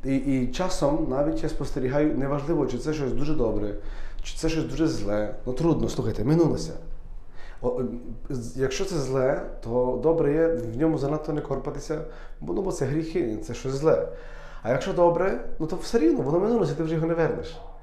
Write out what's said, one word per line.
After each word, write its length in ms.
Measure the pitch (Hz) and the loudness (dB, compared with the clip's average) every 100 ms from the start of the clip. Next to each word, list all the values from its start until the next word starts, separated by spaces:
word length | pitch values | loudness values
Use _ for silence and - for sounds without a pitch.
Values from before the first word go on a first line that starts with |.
| 135 | 2
І, 100 | 135 | 0
і 320 | 131 131 127 | 2 2 2
часом 600 | - 185 - 143 151 - | 0 0 2 2 2 2
навіть 340 | 131 151 160 | 2 2 2
я 60 | 151 | 0
спостерігаю, 680 | - 135 - 127 143 151 123 | -2 -2 0 0 2 2 2
неважливо, 500 | 135 143 139 165 127 | 0 0 0 0 2
чи 100 | 120 | 0
це 160 | 151 | -2
щось 180 | 151 135 | -2 0
дуже 220 | 117 143 | 2 4
добре, 420 | - 113 104 101 104 - - - - | 4 4 2 0 -2 -6 -4 -4 -4
чи 140 | - - | -4 -2
це 120 | 160 | 0
щось 160 | 160 131 | 0 -2
дуже 220 | - 160 | 0 0
зле. 480 | 123 101 104 104 - - | 0 0 0 0 -4 -4
Ну, 80 | |
трудно, 360 | 127 165 139 113 | 0 2 2 2
слухайте, 340 | - 110 104 | 0 -2 0
минулося. 500 | 110 160 165 - - - - - - - - - - - | 2 4 4 2 -4 -6 -6 -8 -6 -10 -10 -8 -8 -4
О, 200 | 123 123 123 120 - 113 - | -4 -2 -4 -4 -8 -10 -6
з-, 280 | 135 117 123 | -6 -6 -2
якщо 280 | 135 - 196 | -2 0 -2
це 100 | 175 | -2
зле, 460 | 131 135 131 143 - - | -2 0 2 0 -4 -8
то 360 | 113 120 127 127 | -4 0 0 2
добре 300 | 156 160 143 | 2 2 2
є 140 | 151 165 | 4 2
в 300 | 165 110 117 | 2 -2 0
ньому 200 | 160 151 | 2 2
занадто 360 | 139 151 - | 0 -2 -2
не 80 | 151 | -4
корпатися, 600 | 143 131 - 143 - 151 - - - - | -2 -4 -4 -8 -6 -6 -6 -10 -12 -10
бо, 140 | 151 | -4
ну, 80 | 202 | -2
бо 100 | 190 | -2
це 140 | 156 131 | -2 0
гріхи, 520 | 151 156 185 131 107 | 0 -2 -2 -2 -2
це 160 | - | -6
щось 200 | 117 131 | -6 -4
зле. 340 | 135 156 135 - - - - - - | 2 4 4 2 -6 -12 -12 -12 -10
А 80 | 107 | -2
якщо 220 | 135 - | 0 0
добре, 520 | 170 175 170 185 240 - - | 4 6 6 2 0 -2 -2
ну, 80 | 156 | -2
то 80 | 185 | -4
все 240 | - 233 | 0 4
рівно, 220 | 156 170 | 4 4
воно 180 | 135 165 | 2 2
минулося, 340 | 202 233 170 | 4 2 2
ти 100 | 143 | 0
вже 120 | 160 160 | 0 0
його 120 | 160 | 0
не 60 | |
вернеш. 440 | 165 160 - - - - - | 2 2 0 -6 -10 -12 -14